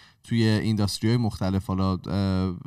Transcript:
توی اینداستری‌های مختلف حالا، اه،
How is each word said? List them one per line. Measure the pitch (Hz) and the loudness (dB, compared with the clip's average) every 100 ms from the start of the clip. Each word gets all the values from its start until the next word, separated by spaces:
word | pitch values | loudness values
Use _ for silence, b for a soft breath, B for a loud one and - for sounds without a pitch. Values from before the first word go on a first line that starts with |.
| B B | B B
توی | - 117 | -4 2
اینداستری‌های | 110 107 95 107 98 - 110 120 | 4 2 2 0 0 0 0 2
مختلف | 113 - 95 98 - | 0 -2 -2 -2 -2
حالا، | 95 95 | -2 0
اه، | 92 - 92 98 95 92 87 | -2 -2 -2 0 0 -2 -4